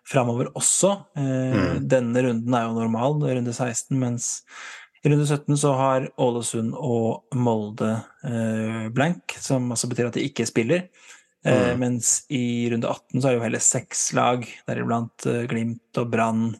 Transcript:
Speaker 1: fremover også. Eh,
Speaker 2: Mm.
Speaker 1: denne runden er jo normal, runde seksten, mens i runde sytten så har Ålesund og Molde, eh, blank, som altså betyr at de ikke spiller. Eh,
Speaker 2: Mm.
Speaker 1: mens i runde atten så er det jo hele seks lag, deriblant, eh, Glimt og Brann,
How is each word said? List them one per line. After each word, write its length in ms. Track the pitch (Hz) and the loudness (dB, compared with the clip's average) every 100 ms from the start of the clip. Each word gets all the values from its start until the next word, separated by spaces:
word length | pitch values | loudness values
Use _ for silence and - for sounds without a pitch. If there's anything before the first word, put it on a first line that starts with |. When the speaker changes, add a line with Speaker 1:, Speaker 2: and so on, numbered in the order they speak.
| - | -2
Speaker 1:
fremover 440 | 139 120 120 - | 2 2 0 -2
også. 520 | - - - 185 196 - 147 | -2 0 4 2 2 -6 -4
Eh, 380 | 135 131 131 | -2 0 0
Speaker 2:
Mm. 340 | 110 87 110 135 | 2 2 0 2
Speaker 1:
denne 340 | 131 117 123 | 2 2 2
runden 320 | 131 117 117 | 2 0 2
er 100 | 123 117 | 0 2
jo 60 | 113 | -2
normal, 400 | 113 113 135 151 | 0 0 0 0
runde 320 | 139 127 120 | 0 0 -2
seksten, 440 | 120 123 113 - 135 | -2 -4 -4 -2 0
mens 440 | 123 120 - - - - - - - _ | 0 -2 -4 -8 -12 -18 -16 -16 -20 _
i 40 | 147 | 2
runde 180 | 147 147 | 4 4
sytten 300 | 147 147 143 | 0 0 2
så 180 | 147 131 | 2 4
har 320 | 135 131 139 - | 2 2 0 0
Ålesund 560 | 127 117 110 113 113 | 0 0 -2 -2 -4
og 500 | - 131 117 113 - - | -4 0 0 0 -2 -4
Molde, 680 | 123 120 110 104 104 110 110 - _ | 0 2 2 -2 -4 -2 -2 -6 _
eh, 640 | - 117 113 110 110 113 110 | -6 -2 -2 -2 -4 -6 -4
blank, 460 | 127 160 180 - - | 0 0 0 -8 -10
som 320 | - 135 123 | -2 -2 -2
altså 180 | 117 123 | -4 -4
betyr 180 | 117 120 | -2 -2
at 60 | |
de 140 | - - | -2 -4
ikke 180 | - 113 | -2 -2
spiller. 420 | - 113 180 185 _ - - _ _ | 0 2 0 -2 _ -20 -20 _ _
Eh, 300 | - 127 123 | 2 2 2
Speaker 2:
Mm. 40 | 123 | 2
Speaker 1:
mens 480 | 123 123 - - - | 0 0 0 -2 -2
i 400 | 135 120 120 120 | -2 0 0 0
runde 140 | 117 | 0
atten 360 | - - _ 127 | -2 -4 _ 0
så 60 | 135 | 2
er 40 | |
det 60 | 120 | 2
jo 60 | 113 | 0
hele 120 | 120 | 0
seks 520 | - 127 - - - | 0 0 -2 -4 -2
lag, 320 | 127 123 123 110 - - | 2 2 2 -4 -12 -6
deriblant, 560 | 120 120 117 117 - 135 | -4 -2 -2 -2 -6 -4
eh, 200 | 120 120 | -2 -2
Glimt 500 | 113 113 117 _ - | -2 -2 -6 _ -4
og 140 | 117 | -2
Brann, 440 | 113 113 110 117 | 0 2 2 0